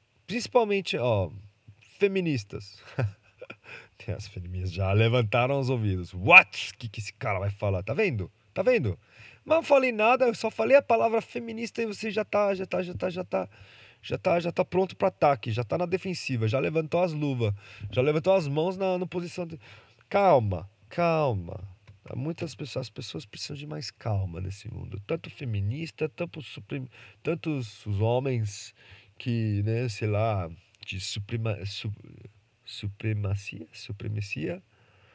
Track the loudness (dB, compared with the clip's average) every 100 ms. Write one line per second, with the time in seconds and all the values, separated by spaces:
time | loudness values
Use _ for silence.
0 | _ _ -8 -6 2 2 4 0 0 0
1 | 2 2 0 -6 -18 _ -20 -20 _ 0
2 | 2 2 0 -2 -4 -12 -14 -20 -10 -4
3 | -4 -4 _ -20 -20 -20 -18 -20 -20 -16
4 | -10 -10 -10 -12 -8 -6 -6 -2 2 4
5 | 4 4 2 2 2 0 0 0 0 -2
6 | -4 -2 10 10 10 -4 -10 -10 -12 -10
7 | -12 -8 -4 -2 -2 -2 -2 -2 -2 -2
8 | 0 -2 -6 _ _ 0 4 4 2 -4
9 | _ -20 -20 -10 0 2 6 4 4 2
10 | 4 4 4 2 -4 0 6 6 6 2
11 | 4 0 -2 -10 -8 -8 -6 -4 -4 -4
12 | -4 -4 0 2 2 0 -2 -4 -4 -4
13 | -6 -6 -4 -4 -4 -10 -20 -20 -20 _
14 | -8 -2 2 2 0 -2 0 2 0 2
15 | 0 4 4 4 0 -2 -2 -2 -2 -2
16 | -4 -6 -4 0 0 0 0 -2 0 2
17 | 2 0 -2 0 0 -2 -10 -14 -4 2
18 | 2 4 4 4 2 0 0 0 0 0
19 | -2 -6 -6 -8 -10 -10 -18 -20 -20 _
20 | 0 4 8 6 6 -2 -6 _ -10 0
21 | 2 4 2 0 -4 -10 -14 -18 -20 -20
22 | -10 -6 -6 -6 -8 -8 -8 -6 -8 -10
23 | -10 -10 -12 -12 -10 -10 -10 -10 -10 -6
24 | -2 0 -2 -4 -8 -8 -10 -10 -10 -10
25 | -6 -6 -8 -10 -4 -2 -2 -4 -6 -6
26 | -6 -4 -8 -8 -14 -14 -10 -8 -10 -16
27 | -20 -10 -6 -4 -2 -4 -6 -10 -4 0
28 | 2 2 2 0 -2 -6 -16 _ -20 -20
29 | -20 -8 -2 0 2 0 0 0 -2 -2
30 | 0 0 0 0 -4 -10 _ -20 -12 -8
31 | -8 -8 -6 -4 -4 -4 -6 -8 -8 -10
32 | -14 -20 -20 _ _ _ -20 -10 -10 -4
33 | -4 -2 0 -2 -4 -12 -14 -16 -12 -8
34 | -6 -6 -6 -6 -6 -6 _ _ _ _
35 | _